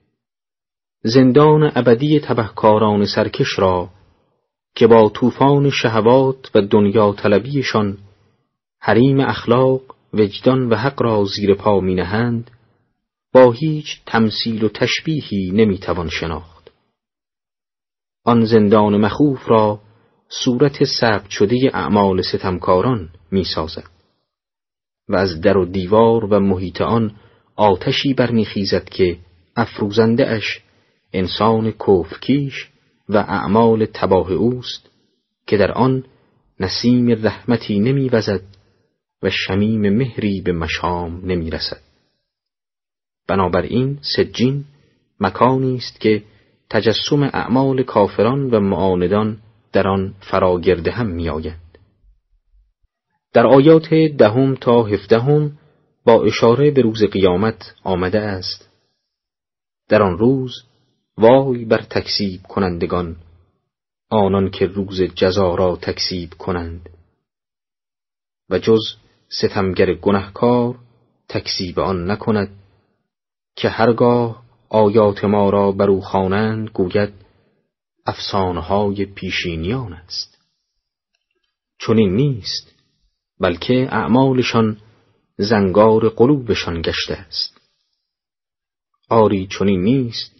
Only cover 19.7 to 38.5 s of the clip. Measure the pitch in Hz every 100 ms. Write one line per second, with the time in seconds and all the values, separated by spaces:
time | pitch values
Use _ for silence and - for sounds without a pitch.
19.7 | 104 _ _ _ _ _ - 135 123 143
20.7 | - 143 - 117 101 - - 104 123 131
21.7 | 92 90 104 98 92 90 104 98 87 95
22.7 | 92 120 117 80 - - 98 - - 78
23.7 | - - _ _ _ _ _ _ _ _
24.7 | _ _ _ - 98 95 80 98 98 87
25.7 | 95 90 107 113 117 101 101 98 92 90
26.7 | - 82 117 107 - _ _ _ - 104
27.7 | 92 143 - 143 131 120 113 104 104 98
28.7 | 92 - - 92 82 - _ _ - 110
29.7 | - 104 104 113 117 117 110 - - _
30.7 | _ _ _ _ 92 90 - 107 113 110
31.7 | - - 92 85 - - 139 139 - -
32.7 | _ _ _ - 104 - - 71 110 117
33.7 | 110 110 - 98 95 85 85 117 123 -
34.7 | - _ _ _ _ _ _ - 104 92
35.7 | - 131 131 - _ _ _ _ - 95
36.7 | - 120 123 120 110 107 - - 117 -
37.7 | 101 117 139 131 113 107 95 -